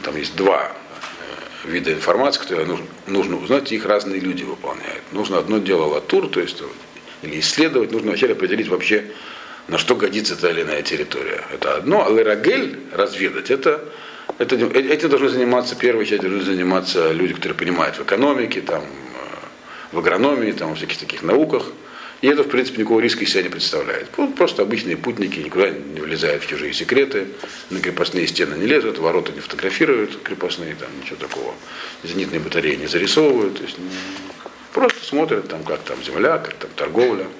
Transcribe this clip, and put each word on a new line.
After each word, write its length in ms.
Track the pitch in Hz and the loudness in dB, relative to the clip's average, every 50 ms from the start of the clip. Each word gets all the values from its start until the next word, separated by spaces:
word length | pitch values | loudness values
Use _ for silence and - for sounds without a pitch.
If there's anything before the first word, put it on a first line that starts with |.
| - | -6
там 120 | 71 73 | -6 -6
есть 200 | 76 71 - - | -6 -6 -4 -2
два, 360 | - 95 98 90 69 65 - - - - - - - - - - - - - - - - - - - - | 4 4 6 6 4 2 -2 -6 -12 -16 -16 -16 -14 -14 -14 -14 -14 -14 -12 -12 -12 -12 -14 -14 -12 -8
э, 40 | 80 | -4
вида 240 | 82 90 85 80 | -4 -2 0 0
информации, 480 | 78 78 - - 87 113 135 143 139 - | -2 0 2 2 4 4 4 2 2 0
которые 260 | - - 92 80 80 | -2 -2 0 0 0
нуж-, 180 | 85 87 80 - - - - - - | 0 -2 -4 -6 -12 -14 -16 -8 -2
нужно 280 | 98 98 98 98 87 | 0 0 0 0 -2
узнать, 360 | 85 - - 127 139 - - | -4 0 2 2 2 2 -2
и 20 | 110 | -4
их 100 | 104 - | -2 2
разные 360 | 101 104 104 - 98 95 92 | 2 2 2 2 0 -4 -2
люди 240 | 90 92 90 90 - | -2 -2 -4 -4 -6
выполняют. 580 | - - - - - - - - - - - - - | -8 -8 -8 -6 -8 -8 -6 -8 -10 -10 -10 -12 -8
Нужно 280 | - 98 104 90 95 82 | -4 -4 -2 2 0 0
одно 200 | - 90 107 110 | 2 4 2 2
дело 280 | 92 95 95 82 78 | 4 4 4 4 4
латур, 420 | 76 76 73 - - - 196 185 - | 2 2 0 0 2 2 2 2 2
то 120 | - 92 | 0 0
есть, 220 | 82 73 - - - 67 - - - - - - - - - - | -2 -2 -6 -10 -12 -14 -14 -16 -18 -20 -20 -20 -20 -20 -16 -12
или 180 | - 80 76 78 | -10 -8 -2 -2
исследовать, 540 | - - - 143 156 160 135 123 107 - | -2 0 4 4 2 4 4 2 2 2
нужно 200 | 110 113 98 107 | 0 -2 0 0
вначале 200 | - 101 131 120 | 2 2 2 2
определить 360 | 104 - 95 92 98 110 107 - | 4 2 2 0 2 0 2 0
вообще, 420 | 92 87 - - 107 104 104 104 - - - - - - - - - - - - | 0 0 2 2 2 2 2 -2 -14 -14 -14 -16 -16 -16 -16 -16 -16 -16 -6 -2
на 100 | 87 85 | -2 -2
что 160 | - - 123 | 2 2 2
годится 420 | - 101 95 95 107 104 - 87 | 2 2 0 0 -2 -2 -2 -2
та 140 | 82 90 87 | 0 0 2
или 120 | 82 82 | 2 2
иная 200 | 80 76 76 73 | 0 0 -2 -2
территория. 600 | 73 - 90 73 73 - - 65 69 - - - - - | -2 -2 -4 -4 -4 -4 -4 -6 -4 -4 -4 -6 -6 -8
Это 240 | 69 - - 69 69 | -8 -4 0 0 0
одно. 300 | - 95 127 185 208 160 | 0 2 4 4 4 6
А 40 | 98 | 6
лерагель, 720 | 110 113 113 107 107 104 - 175 240 139 113 - - - - - | 6 6 6 4 4 4 4 2 4 2 0 -2 -6 -10 -12 -6
разведать, 580 | - 90 101 98 - - 98 85 - - - - | 0 0 0 2 2 -2 -2 0 -2 -4 0 0
это, 340 | 127 135 - 170 147 156 - - - - - - - - - - - - | 0 4 4 2 2 2 -4 -12 -14 -16 -16 -16 -16 -12 -12 -12 -4 -4
это, 180 | 120 - 131 | 0 0 2
э, 240 | 117 117 - - 131 | 2 2 4 4 4
этим 300 | 135 135 151 151 165 156 | 4 4 2 2 4 4
должны 180 | 139 127 139 131 | 4 4 4 2
заниматься, 480 | 120 127 123 120 123 123 123 120 - | 2 2 2 4 4 2 2 0 -4
первая 300 | - 120 123 117 113 104 | 2 2 2 4 2 2
часть 160 | 95 104 98 | 2 0 0
должны 200 | 92 92 98 101 | 2 0 0 0
заниматься 680 | 92 95 95 90 90 90 92 92 92 - - 90 82 80 | 0 0 0 2 2 4 2 2 2 2 2 4 4 4
люди, 220 | 80 82 90 90 78 | 4 2 2 0 0
которые 220 | - - 82 78 | -2 -4 -4 -2
понимают 420 | - - 87 87 85 78 69 67 - | -2 0 0 2 2 2 0 0 -4
в 40 | |
экономике, 600 | 73 - 98 107 135 147 139 127 117 104 - 98 | -2 0 2 4 4 4 4 2 0 -2 -2 -4
там, 200 | - - 85 78 | -2 -2 -4 -4
э, 40 | 76 71 69 69 65 64 64 64 65 65 - - - - - - - - - - - - | -4 -8 -12 -14 -14 -14 -12 -12 -12 -12 -12 -14 -14 -16 -18 -20 -18 -18 -16 -16 -16 -6
в 60 | - - | -4 0
агрономии, 520 | 156 76 87 95 123 143 143 127 113 104 | 2 2 4 4 4 4 4 2 0 0
там, 180 | 95 - 87 78 | -2 -2 -4 -6
во 40 | 80 | -6
всяких 220 | 80 - - - | -6 -6 -6 -6
таких 260 | - - - - - | -6 -6 -8 -8 -4
науках. 420 | - 82 104 139 160 - - 120 - - - - - - - - - - - - | 0 4 4 4 4 4 2 -2 -2 -6 -12 -16 -20 -18 -18 -16 -16 -16 -8 2
И 40 | - 135 | 4 4
это, 160 | 147 147 143 | 4 4 2
в 40 | 143 | 2
принципе, 300 | - 123 123 - - 113 | 2 0 0 0 -2 -2
никакого 220 | 110 110 117 110 | 2 4 4 4
риска 240 | 113 117 - - 101 | 4 4 0 0 -2
из 80 | - | 0
себя 100 | - 101 | 2 0
не 60 | 90 87 | 0 0
представляет. 580 | 87 82 - - - 76 71 - 71 - - - - | -2 -2 -2 0 0 -2 -2 -2 -4 -6 -6 -6 -2
Вот 180 | - 285 269 277 | -2 -2 -2 2
просто 260 | - 175 - - - | 2 2 2 4 0
обычные 340 | - 104 113 107 - - 127 | 0 2 0 -2 -2 -4 -4
путники, 440 | - - 123 113 101 98 - 85 85 | -4 -4 -4 -2 -2 -2 -2 -2 -6
никуда 300 | 73 76 80 90 98 92 | -6 -2 2 2 2 2
не 300 | 78 71 71 71 76 76 | 2 -4 -10 -10 -8 -8
влезают 420 | 76 78 82 80 82 78 71 71 | -6 -4 -2 0 0 0 0 0
в 40 | - | -2
чужие 260 | - 78 73 76 73 | -6 -6 -6 -6 -4
секреты, 540 | - - 82 - - 135 139 135 - 101 95 98 - - - - - - - - | -4 -4 -2 4 4 4 4 4 0 -4 -4 -4 -8 -12 -14 -14 -14 -16 -10 -8
на 120 | 92 95 | -6 -2
крепостные 460 | 92 90 92 90 87 - - 90 82 | -2 -2 0 0 -2 0 2 0 0
стены 280 | 76 - - 82 73 73 | 0 0 0 0 0 0
не 120 | 80 95 | -2 2
лезут, 320 | 117 147 143 110 113 - - | 4 4 4 2 0 -2 0
ворота 340 | 80 82 85 87 - - | 0 2 2 2 0 -2
не 80 | - 71 | -8 -10
фотографируют 840 | - - - - - 95 - - 165 156 135 113 104 - - - | -10 -8 -8 -4 -4 -4 0 2 4 4 4 2 2 -4 -6 -10
крепостные, 520 | - - 98 - 90 87 - - 82 80 78 | -8 -8 -6 -4 -4 -4 -4 -6 -6 -8 -8
там, 120 | 76 - 64 69 69 | -10 -10 -12 -12 -12
ничего 160 | 65 - 76 | -12 -12 -10
такого. 380 | - 67 64 62 65 60 60 - - - - - - - - - - - | -10 -10 -8 -8 -6 -6 -6 -8 -10 -14 -16 -12 -12 -12 -12 -12 -12 -10
Зенитные 360 | 82 85 98 92 78 87 80 | -6 -2 -2 -2 -2 -2 -4
батареи 360 | 78 80 80 85 76 76 71 | -4 0 0 2 2 2 0
не 100 | - 76 | 0 -2
зарисовывают. 720 | 80 - 85 95 - - 156 156 147 127 120 104 95 - - | -2 0 2 2 4 6 6 6 6 6 4 2 0 0 -4
То 60 | - | -8
есть, 120 | - - | -8 -10
м, 140 | 87 90 92 92 92 95 95 95 - - - - - - - - - - - | -10 -10 -8 -8 -8 -8 -10 -10 -12 -12 -14 -16 -16 -16 -18 -18 -18 -20 -4
просто 320 | - - 262 - - - - | 2 4 4 4 2 0 -6
смотрят, 440 | - 135 147 160 156 113 104 95 - | -2 0 0 2 2 0 -2 -2 -6
там, 160 | 85 80 76 | -10 -8 -6
как 160 | 76 80 - | -6 -6 -6
там 180 | - - 65 65 | -6 -8 -8 -8
земля, 360 | 67 65 65 82 107 147 165 - | -8 -6 0 2 4 4 4 2
как 160 | - - - | -2 -8 -10
там 160 | - - - - | -10 -12 -12 -6
торговля. 500 | - - 76 80 110 123 123 107 95 92 95 - | -6 -6 0 4 4 4 4 4 0 -4 -8 -10